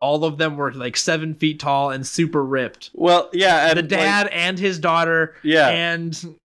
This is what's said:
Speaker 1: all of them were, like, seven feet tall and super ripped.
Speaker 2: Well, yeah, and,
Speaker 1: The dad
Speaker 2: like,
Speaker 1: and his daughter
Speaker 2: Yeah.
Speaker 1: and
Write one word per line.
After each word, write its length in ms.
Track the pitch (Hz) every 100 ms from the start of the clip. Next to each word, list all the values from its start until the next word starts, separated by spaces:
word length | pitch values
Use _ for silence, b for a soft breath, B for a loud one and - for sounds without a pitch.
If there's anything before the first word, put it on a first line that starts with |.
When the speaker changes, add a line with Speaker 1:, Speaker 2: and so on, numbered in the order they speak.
Speaker 1:
all 220 | 139 151
of 140 | 160 147
them 180 | 160 143
were, 140 | 143
like, 240 | 139 123 -
seven 360 | - 160 160 156
feet 240 | 156 151
tall 320 | 151 139 139
and 140 | 135 131
super 380 | - 165 151
ripped. 480 | 135 135 117 - -
Speaker 2:
Well, 360 | - 175 175 -
yeah, 360 | 180 190 165 160
and, 80 | 165
Speaker 1:
The 60 |
dad 400 | 160 190 196 202 202
Speaker 2:
like, 80 | 170
Speaker 1:
and 240 | 180 180
his 180 | 196 175
daughter 560 | 170 165 165 165 160 -
Speaker 2:
Yeah. 280 | 151 156 135
Speaker 1:
and 680 | 170 170 170 170 160 170 156 _